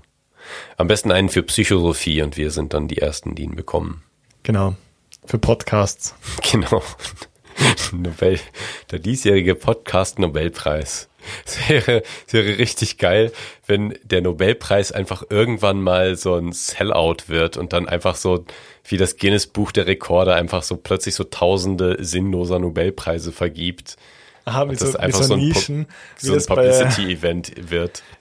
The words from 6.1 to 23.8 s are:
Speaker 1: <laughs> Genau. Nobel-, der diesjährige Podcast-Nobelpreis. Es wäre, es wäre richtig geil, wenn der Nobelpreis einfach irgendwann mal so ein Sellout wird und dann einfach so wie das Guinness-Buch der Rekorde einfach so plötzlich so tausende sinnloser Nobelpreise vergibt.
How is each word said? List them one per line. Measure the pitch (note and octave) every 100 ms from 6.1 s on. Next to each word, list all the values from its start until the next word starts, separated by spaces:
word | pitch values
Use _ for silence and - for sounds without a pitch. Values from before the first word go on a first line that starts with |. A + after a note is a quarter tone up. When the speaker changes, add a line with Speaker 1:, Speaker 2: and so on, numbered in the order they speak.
| -
Speaker 1:
<laughs> | - - -
Genau. | A2+ - G#2 - - - - - _ - - C#3 - -
Nobel-, | F2 F2 E2 F#2 F#2+ - - - - -
der | -
diesjährige | G2+ C3 G2+ G2 F2+ -
Podcast-Nobelpreis. | - A#2 - F#2 F#2 - F2 D2+ E2 - D2+ D2+ C#2+ - - _ - - -
Es | - -
wäre, | D3 C3 A2+ - - -
es |
wäre | A2+ G#2 G2+
richtig | A#2+ - A2 -
geil, | F2 G2+ A2+ - - - -
wenn | G#2 G#2 -
der | - F#2
Nobelpreis | F2+ E2 F#2+ - - G2+ G2
einfach | G2+ F#2+ F#2 -
irgendwann | G#2 A#2+ A2 G#2 G2
mal | F#2 F2+ F#2+ F2+
so | F#2 F2
ein | E2+
Sellout | F2 - - G2+ F2 E2 E2 -
wird | E2 E2 -
und | F2
dann | F2 F2
einfach | F2 F#2 F2
so | F#2+ F2+ - - - - -
wie | F#2+
das | F#2 -
Guinness-Buch | G2 G2+ - G#2 G2+
der | G2+ F2+
Rekorde | F#2+ - F2 F#2
einfach | F2 F2 F2+
so | - E2+
plötzlich | - F#2+ G2
so | -
tausende | - - F2+ F#2+ F#2 F2+ F2+ F#2
sinnloser | F2+ F2+ G2 F#2 F2 F2+
Nobelpreise | F2 E2 F2+ - E2+ E2 E2
vergibt. | - F2 D#2 F2 E2+